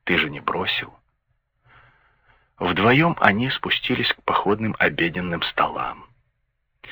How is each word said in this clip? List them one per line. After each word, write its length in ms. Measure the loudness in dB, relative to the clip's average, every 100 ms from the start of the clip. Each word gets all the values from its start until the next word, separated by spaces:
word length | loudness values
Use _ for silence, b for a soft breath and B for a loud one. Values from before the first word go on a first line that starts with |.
«Ты 140 | -2 0
же 100 | -2
не 120 | -4
бросил?» 580 | -6 -4 -4 -6 -8 -14 _ _ _ _ _ _ b b b b b b b b b b
Вдвоем 580 | -2 2 4 6 4 4
они 300 | 2 2 0
спустились 640 | -2 -2 -2 -2 -2 -2
к 100 | -2
походным 520 | -2 0 2 0 0 0
обеденным 640 | 0 2 -2 -2 -4 -4
столам. 640 | -4 -2 -2 -2 -6 -8 -18 _ _ _ _ _ _ _ B